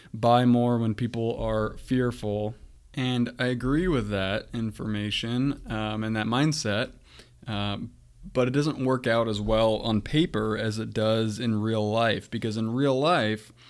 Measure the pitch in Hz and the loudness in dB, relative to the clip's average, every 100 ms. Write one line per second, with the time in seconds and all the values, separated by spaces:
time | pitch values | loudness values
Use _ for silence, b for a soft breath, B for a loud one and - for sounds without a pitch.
0 | B 113 117 120 123 120 120 120 113 107 | B 0 4 6 6 6 4 2 0 0
1 | 120 113 113 123 113 110 110 - - 127 | -2 -2 -4 -2 -2 -2 -2 -6 -2 0
2 | 123 117 107 104 107 120 - - - - | 0 -2 -4 -2 -4 -8 -16 -20 -12 -4
3 | 127 123 120 - 123 127 127 147 185 139 | -2 0 -2 -2 -2 -2 0 2 2 0
4 | 104 98 95 104 - 120 110 - 110 104 | 0 0 0 -2 -4 -4 -4 -4 -4 -2
5 | 104 - 117 123 139 135 - 110 107 107 | -2 -2 -2 0 0 -2 -6 -4 -4 -2
6 | 110 110 107 123 156 151 110 101 131 - | -2 -2 0 2 2 0 -2 -2 -4 -10
7 | B B B B - 104 101 98 - - | B B B B -8 -4 -4 -6 -8 -14
8 | - - - 127 123 139 151 139 131 127 | -20 -20 -6 0 2 2 0 0 0 0
9 | 127 113 113 104 104 110 113 107 117 107 | 2 2 2 0 2 4 4 2 0 0
10 | - 156 175 107 110 107 110 107 110 110 | 2 0 2 0 -2 -2 -2 -4 -4 0
11 | 110 113 113 104 117 107 110 110 104 110 | 2 2 0 -2 -2 0 0 0 0 2
12 | 117 110 - 117 113 110 110 123 139 131 | 2 0 -4 -4 -4 -2 -2 0 2 2
13 | 151 170 107 110 - b | 2 2 2 -2 -8 b